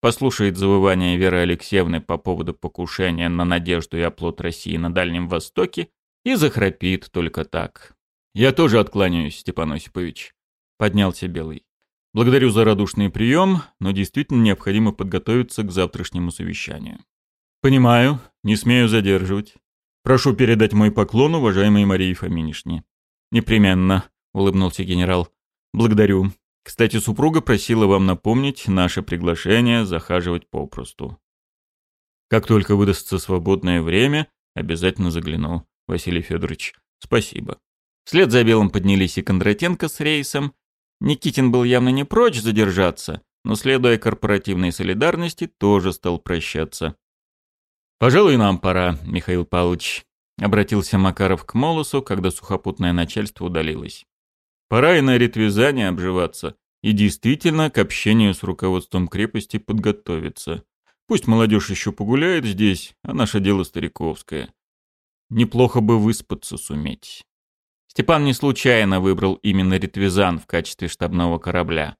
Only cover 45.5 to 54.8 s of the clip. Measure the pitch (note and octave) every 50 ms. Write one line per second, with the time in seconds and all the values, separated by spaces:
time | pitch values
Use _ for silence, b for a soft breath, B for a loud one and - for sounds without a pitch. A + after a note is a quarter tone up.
45.5 | _ _ - G2+ G#2 G2 F2+ F#2+ F2 - - F2+ F2 E2 _ - F2+ E2 D2+ -
46.5 | - D#2+ D#2+ D#2 - - - D#2+ D2 _ _ _ _ _ _ _ _ _ _ _
47.5 | _ _ _ _ _ _ _ _ _ _ - B2+ B2+ E3+ G#3 F#3 C#3+ B2 A2 G2+
48.5 | F#2+ E2+ - F#2+ F#2 F#2 F2+ F2+ F2 D2+ D#2 - - F2+ - - F2+ F2+ F2 -
49.5 | - F2+ F2 F2 F2+ E2+ - - - - - _ _ _ _ _ _ - - G#2
50.5 | G2+ G#2+ G3+ - - G#2 F2+ - - G2 F#2+ F#2+ F2 - G2 F#2+ F#2 E2+ - -
51.5 | - A2+ C3 D#3+ E3 D#3+ D3+ - - C#3 C3+ - G2+ G2 F2+ F#2 F2 - - -
52.5 | G2 F#2 - G2+ F2+ _ F#2+ F2+ F2 F2 E2+ D#2+ - - G#2 G#2 - - F2+ F2
53.5 | F2 E2 D#2+ D#2 D#2 D#2 D#2+ - - - - _ _ _ _ _ _ _ _ _
54.5 | _ _ _ _ - A2+